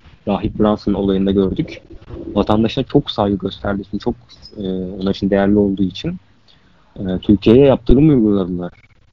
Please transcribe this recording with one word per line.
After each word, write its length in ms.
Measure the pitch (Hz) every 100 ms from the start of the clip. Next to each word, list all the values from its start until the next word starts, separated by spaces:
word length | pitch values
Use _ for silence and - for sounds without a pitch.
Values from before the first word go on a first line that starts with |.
| - - 104
Rahip 300 | 92 104 -
Brunson 360 | 104 107 104
olayında 360 | 98 98 95 98
gördük. 520 | 98 92 90 160 - - - - - -
Vatandaşına 500 | 101 98 107 113 135
çok 260 | 131 143 -
saygı 280 | - 101 98
gösterdiği 440 | 98 - 101 101
için, 160 | 98 101
çok, 160 | 120 117 _ - - 110
e, 60 |
onlar 520 | 95 92 90 98 95
için 160 | - 98
değerli 280 | 98 98 104
olduğu 240 | 101 98
için, 340 | 92 - 165 185 _ _ _ _ _ _ _ -
e, 60 | 95 92
Türkiye'ye 420 | - 101 113 123 139
yaptırım 420 | 117 - 120 156
uyguladılar. 640 | 131 107 101 90 90 87 - _ _ _